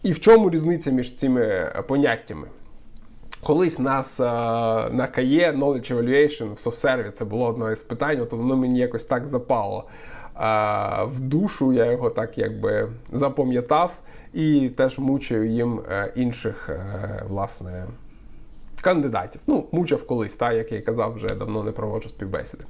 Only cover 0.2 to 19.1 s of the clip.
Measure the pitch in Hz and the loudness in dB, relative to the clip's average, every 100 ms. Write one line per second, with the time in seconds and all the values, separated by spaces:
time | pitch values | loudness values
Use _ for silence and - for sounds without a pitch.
0.2 | 220 226 196 165 160 165 143 127 123 - | 10 10 8 2 0 0 0 0 -2 -2
1.2 | 135 127 110 95 82 - - 139 143 113 | 2 2 2 0 -2 -6 0 2 2 0
2.2 | - 78 - - - - - - - - | -4 -12 -12 -14 -16 -18 -18 -18 -18 -18
3.2 | - - - 151 180 147 135 135 131 - | -16 -8 0 4 2 2 0 0 -2 -2
4.2 | 120 117 117 113 113 113 113 123 127 - | 0 0 0 2 2 0 0 -2 0 0
5.2 | 131 151 175 143 139 131 104 123 120 135 | 4 4 4 2 0 0 -2 0 4 4
6.2 | 147 147 110 107 120 113 139 127 104 98 | 4 2 -8 -6 -6 0 0 0 -4 -8
7.2 | 110 104 120 117 110 110 - 120 143 143 | -4 0 0 0 -4 -4 -6 -4 0 0
8.2 | 117 117 123 131 127 127 123 117 - 123 | -2 -2 0 2 2 2 2 -2 -2 -2
9.2 | 143 127 120 120 101 101 - - - - | 0 -4 0 -2 0 -6 -10 -18 -16 -16
10.2 | - - 110 107 107 104 104 98 113 131 | -14 -4 0 2 2 0 0 -2 -2 -4
11.2 | 131 147 202 - 135 127 113 120 120 - | 0 0 0 2 2 4 4 2 0 -2
12.2 | 113 - 107 107 104 107 107 113 - 151 | -4 -2 -4 -2 0 0 -2 -6 -6 0
13.2 | 139 135 131 123 123 151 175 - - - | 0 2 0 0 2 2 2 -2 -18 -20
14.2 | - 165 156 147 131 127 131 131 135 139 | -10 0 4 4 4 2 0 2 0 0
15.2 | - 117 110 117 120 113 - 98 101 127 | 0 0 2 2 0 -2 -4 -4 -2 0
16.2 | 123 117 104 92 - 73 98 101 98 98 | -2 -2 -6 -6 -8 -6 -6 -6 -6 -6
17.2 | 101 98 98 - 90 90 95 120 - - | -6 -4 -4 -6 -10 -8 -10 -12 -18 -18
18.2 | - - - - - - 180 180 139 | -18 -16 -16 -16 -12 -2 2 2 2